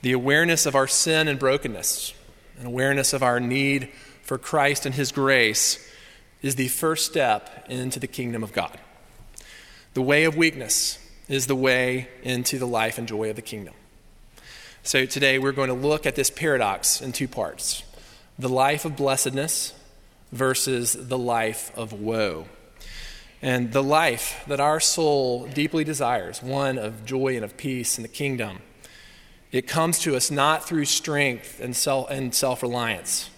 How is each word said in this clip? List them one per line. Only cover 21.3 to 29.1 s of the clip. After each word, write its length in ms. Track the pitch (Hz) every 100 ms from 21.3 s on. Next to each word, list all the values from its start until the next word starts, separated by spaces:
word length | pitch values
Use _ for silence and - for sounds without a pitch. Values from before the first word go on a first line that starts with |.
| 117 110 107 - -
of 160 | 110
woe. 560 | 104 107 113 104 80 85 - - - - - - - - -
And 300 | 139 127 120
the 140 | 123
life 580 | 135 151 165 117 - - -
that 100 | 139
our 220 | 143 156
soul 680 | - - 156 143 127 123 127
deeply 380 | 139 151 165
desires, 580 | 151 143 127 120 87 -
one 340 | 123 139 139 131
of 300 | 107 110 110
joy 300 | 131 135 127
and 80 |
of 120 | 104 -
peace 420 | 139 127 117 -
in 40 |
the 60 | 113
kingdom, 540 | - 143 127 110 92 - - - - -